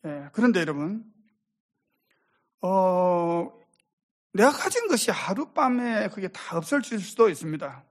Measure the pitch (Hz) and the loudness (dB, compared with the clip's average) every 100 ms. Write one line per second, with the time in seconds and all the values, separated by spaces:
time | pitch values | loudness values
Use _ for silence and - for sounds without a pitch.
0 | 160 147 143 - 240 185 160 143 156 220 | -10 -12 -8 2 4 4 0 -2 -4 -6
1 | - _ _ _ _ _ _ _ _ _ | -12 _ _ _ _ _ _ _ _ _
2 | _ _ _ _ _ _ 185 190 185 180 | _ _ _ _ _ _ 0 2 4 4
3 | 180 175 170 170 160 - _ _ _ _ | 2 2 0 -2 -4 -10 _ _ _ _
4 | _ _ _ 190 240 294 370 480 453 254 | _ _ _ 4 4 4 -2 -2 0 0
5 | - - - 196 320 - 262 247 247 220 | 0 -2 -4 -6 -4 0 0 0 -2 -2
6 | 214 - 185 - - 170 160 285 - 220 | -4 -6 -10 -10 -6 -6 -2 -2 -2 -6
7 | 175 - 226 175 160 151 147 139 _ | -8 4 4 4 -6 -6 -8 -14 _